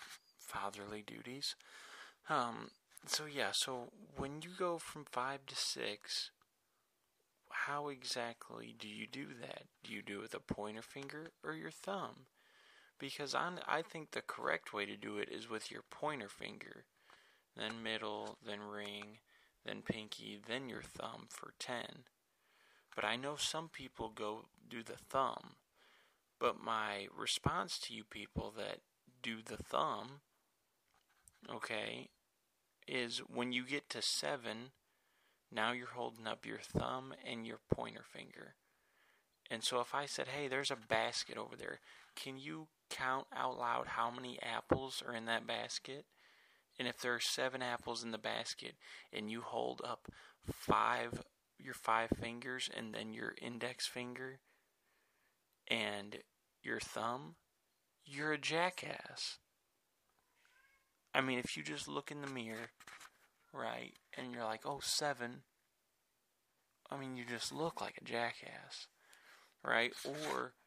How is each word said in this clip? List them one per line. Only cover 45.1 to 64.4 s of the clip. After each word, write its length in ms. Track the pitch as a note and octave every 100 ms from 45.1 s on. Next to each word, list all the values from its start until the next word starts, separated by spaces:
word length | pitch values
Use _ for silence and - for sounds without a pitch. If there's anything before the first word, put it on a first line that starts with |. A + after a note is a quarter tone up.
| A#2
in 100 | A2+
that 220 | A2+ A#2
basket?" 580 | A2+ A2+ - - C#3 - _ - - - - _ -
And 100 | B2
if 100 | A#2+
there 160 | B2+
are 60 | A#2+
seven 420 | - - C3 C3
apples 420 | B2+ A#2+ - A#2
in 80 | A#2
the 60 | A2
basket 560 | A2 A2+ A#2 - A#2 - - - -
and 160 | - G#2+
you 120 | A2+
hold 400 | A2+ A#2+ B2 B2+ B2
up 260 | A#2 - - - - -
five, 720 | - - G#2 A2 A#2+ A#2 A2+ - _ _ -
your 160 | C3+ B2
five 340 | - A2+ A2+ -
fingers 500 | A#2 A#2+ B2+ B2+ - -
and 180 | A#2
then 200 | A2 A2
your 220 | A2 A2+ -
index 460 | A#2+ A#2+ A#2+ B2 -
finger 540 | - B2 B2 C3 C3+ _ _ _ _ _ _ _ _ _ _ _ _ -
and 500 | A#2 G#2 G#2 G2+ G#2 - _ _ _
your 160 | - A2+
thumb, 560 | - - A2+ B2 D#3 E3 _ _ _ _ _ _ -
you're 280 | C#3 D3+
a 60 | D3
jackass. 1000 | C#3 D#3 F3+ F3+ - C#3 - - - - _ _ _ _ _ _ _ _ _ _ - - - _ _ _ _
I 80 | C#3+
mean, 160 | C3 B2+
if 180 | B2 -
you 60 |
just 260 | D3+ D3 D3
look 220 | C#3+ C#3
in 120 | D3
the 60 | C#3
mirror, 440 | C3 A2+ A2 A#2 - - - - - - _ _
right, 420 | C#3 A#2 A#2+ B2 - _ -
and 140 | B2+
you're 140 | A#2+